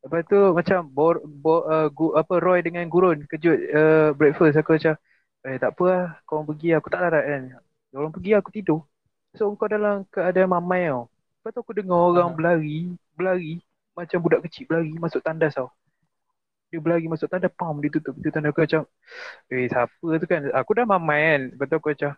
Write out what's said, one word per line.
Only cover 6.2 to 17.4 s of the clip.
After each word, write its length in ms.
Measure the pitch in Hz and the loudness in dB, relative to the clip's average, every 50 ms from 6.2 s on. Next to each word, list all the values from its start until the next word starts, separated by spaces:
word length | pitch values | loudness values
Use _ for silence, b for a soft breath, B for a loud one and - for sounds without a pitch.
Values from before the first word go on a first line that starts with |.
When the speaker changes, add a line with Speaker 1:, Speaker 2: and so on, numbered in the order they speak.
| _ | _
Speaker 1:
korang 200 | - 156 151 156 147 | -6 -6 -6 -4 -6
pergi, 180 | 151 151 160 170 165 | -8 -4 0 2 2
aku 140 | 151 - - | 2 0 -2
tak 80 | - 180 180 | -4 -2 0
larat 200 | 170 160 151 - | 2 2 0 0
kan." 160 | 143 147 135 127 127 127 - _ _ _ _ _ _ - | 0 -4 -6 -8 -12 -18 -20 _ _ _ _ _ _ -8
Orang 180 | 135 147 156 156 | -8 -8 -8 -8
pergi, 160 | 180 180 196 214 202 | -10 -2 0 0 0
aku 120 | 196 - _ | 0 -2 _
tidur. 260 | 214 196 175 156 160 - _ _ _ _ _ _ _ _ _ _ - | -6 -2 -2 -2 -2 -4 _ _ _ _ _ _ _ _ _ _ -4
So, 120 | 214 202 208 - | -4 -4 -2 -4
kau 100 | 220 208 | -4 -4
dalam 360 | 214 214 208 208 202 202 190 _ - | -2 -2 0 0 -2 -2 -6 _ -6
keadaan 360 | 196 180 180 180 185 190 185 | -4 -2 0 2 2 2 2
mamai 400 | 185 175 175 180 185 180 180 160 | 2 0 0 -2 -2 -2 0 -2
tau. 160 | 135 123 117 _ _ _ _ _ _ _ | -4 -4 -6 _ _ _ _ _ _ _
Lepas 80 | _ 220 - | _ -12 -12
tu 60 | 247 226 | -12 -12
aku 80 | - 214 202 | -8 -8 -8
dengar 200 | 202 185 180 175 170 175 175 | -4 0 2 4 4 4 4
orang 140 | 175 175 175 | 4 2 0
Speaker 2:
Ha. 60 | 170 | -2
Speaker 1:
berlari, 580 | 160 160 170 175 160 156 151 151 160 170 180 175 - _ _ _ 156 | -2 0 2 2 0 0 -4 -6 -6 -6 -8 -10 -14 _ _ _ -6
berlari, 340 | 185 190 185 185 170 156 165 175 _ _ _ _ _ _ _ 170 | -2 -2 -2 -2 -4 -8 -12 -12 _ _ _ _ _ _ _ -16
macam 200 | 175 156 - 180 165 | -10 -4 -4 -2 2
budak 160 | 160 156 151 147 | 2 2 2 0
kecil 180 | 139 - - 131 _ | -8 -16 -16 -6 _
berlari 220 | 160 165 165 156 156 165 | -2 -2 -2 -4 -6 -8
masuk 220 | 170 160 - 127 _ | -8 -6 -6 -4 _
tandas 280 | 160 160 160 160 151 - 139 | -4 -2 0 -2 -2 -2 -4
tau. 120 | 127 - _ _ _ _ _ _ _ _ _ _ _ _ _ _ _ _ _ _ _ _ | -8 -8 _ _ _ _ _ _ _ _ _ _ _ _ _ _ _ _ _ _ _ _
Dia 100 | - 165 151 | -12 -4 -2
berlari 220 | 165 170 170 165 160 | 0 0 0 0 -4
masuk 200 | 160 156 - - | -4 -4 -4 -4
tandas, 160 | - 185 | -4 -2